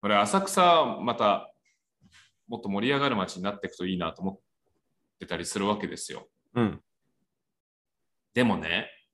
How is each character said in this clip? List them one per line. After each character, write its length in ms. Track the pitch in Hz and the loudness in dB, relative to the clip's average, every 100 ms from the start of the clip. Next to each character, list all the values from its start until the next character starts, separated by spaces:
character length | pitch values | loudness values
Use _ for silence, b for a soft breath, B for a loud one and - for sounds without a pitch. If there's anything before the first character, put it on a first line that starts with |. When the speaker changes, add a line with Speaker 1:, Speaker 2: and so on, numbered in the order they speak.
Speaker 1:
俺 120 | 104 104 | 4 4
浅 260 | 104 196 | 4 2
草 420 | 190 - 180 170 135 107 | 0 4 6 6 4 -2
ま 140 | 117 | -4
た 400 | 117 107 95 - _ _ _ _ _ _ b b _ _ | 2 2 2 -2 _ _ _ _ _ _ b b _ _
も 100 | 117 | -10
っ 20 | |
と 80 | 107 | -4
盛 200 | 98 120 | -2 0
り 40 | |
上 60 | 139 | 0
が 100 | 139 | 0
る 60 | |
街 220 | 113 92 92 | 0 -2 -4
に 80 | |
な 80 | 95 | -6
っ 80 | 101 | -6
て 80 | 90 | -10
い 20 | |
く 60 | - | -6
と 100 | 90 | -4
い 80 | |
い 40 | 92 | -2
な 140 | 82 | -4
と 80 | - | -4
思 120 | 95 | -8
っ 80 | 98 _ _ _ _ _ _ _ _ | -8 _ _ _ _ _ _ _ _
て 60 | 90 | -8
た 100 | 87 | -6
り 100 | 85 | -4
す 100 | 104 | -2
る 80 | 98 | 0
わ 100 | 104 | 0
け 80 | 90 | -4
で 100 | 80 | -10
す 140 | - | -12
よ。 180 | - - _ _ 120 | -14 -16 _ _ -2
Speaker 2:
う 40 | |
ん。 220 | 110 71 _ _ _ _ _ _ _ _ _ _ _ _ _ _ _ | -2 -4 _ _ _ _ _ _ _ _ _ _ _ _ _ _ _
Speaker 1:
で 80 | 117 | 0
も 140 | 123 90 | 2 2
ね、 340 | 80 87 113 - _ | -2 -4 -4 -14 _